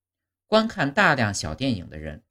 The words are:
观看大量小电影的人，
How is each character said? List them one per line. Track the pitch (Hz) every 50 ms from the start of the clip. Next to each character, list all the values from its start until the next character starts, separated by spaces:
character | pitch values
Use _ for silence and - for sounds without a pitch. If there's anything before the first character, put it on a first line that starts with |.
| _ _ _ _ _ _ _ _ _ _
观 | 214 220 220
看 | 226 - 196 160 277 -
大 | - 202 175 151
量 | 127 117 104 98
小 | - - 78 78
电 | - 131 135 117
影 | 92 80 69
的 | 71 78
人， | 76 78 76 76 - _